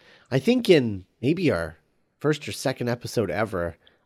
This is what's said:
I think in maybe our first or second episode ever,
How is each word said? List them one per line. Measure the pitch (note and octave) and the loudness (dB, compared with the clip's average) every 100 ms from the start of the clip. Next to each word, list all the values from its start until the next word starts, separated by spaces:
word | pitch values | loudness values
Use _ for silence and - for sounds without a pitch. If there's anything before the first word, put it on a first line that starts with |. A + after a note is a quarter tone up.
| _ - - | _ -20 -2
I | C3 | 0
think | - B3+ A#3 | 2 2 6
in | E3 A#2+ G2 F2+ _ | 4 4 -4 -10 _
maybe | A#2+ E3 D#3+ | -2 0 0
our | F2+ E2 D#2 _ _ _ _ | 0 -4 -10 _ _ _ _
first | C#3+ D3+ - | -4 -4 -6
or | |
second | - C3+ C3 A#2+ | -6 -4 -4 -4
episode | A#2+ A2+ - G2 | -6 -4 -2 -2
ever, | E2 A2 G2 E2+ - _ _ | -2 -4 -4 -6 -8 _ _